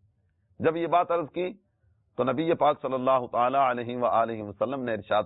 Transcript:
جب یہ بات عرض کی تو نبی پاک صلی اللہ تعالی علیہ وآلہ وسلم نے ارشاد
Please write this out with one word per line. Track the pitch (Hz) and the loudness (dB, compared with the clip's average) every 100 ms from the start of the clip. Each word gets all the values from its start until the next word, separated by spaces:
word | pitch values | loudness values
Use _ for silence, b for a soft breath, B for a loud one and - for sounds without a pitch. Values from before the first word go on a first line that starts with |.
| _ _ _ _ _ - | _ _ _ _ _ -2
جب | 135 165 | -2 0
یہ | 170 | 2
بات | 170 170 | 2 2
عرض | 170 147 | 0 -2
کی | 170 180 202 _ _ _ _ _ - | -4 -6 -8 _ _ _ _ _ -4
تو | |
نبی | 123 131 165 | -2 0 0
پاک | 165 143 147 | 2 2 2
صلی | 131 | -2
اللہ | 131 127 131 123 | -2 2 2 0
تعالی | 117 123 135 | 0 2 2
علیہ | 135 120 117 123 | 2 0 -4 -2
وآلہ | 120 104 117 113 | 0 2 0 -2
وسلم | 104 98 110 135 | -8 -4 -4 -2
نے | 123 | -4
ارشاد | 107 - 104 | -4 0 0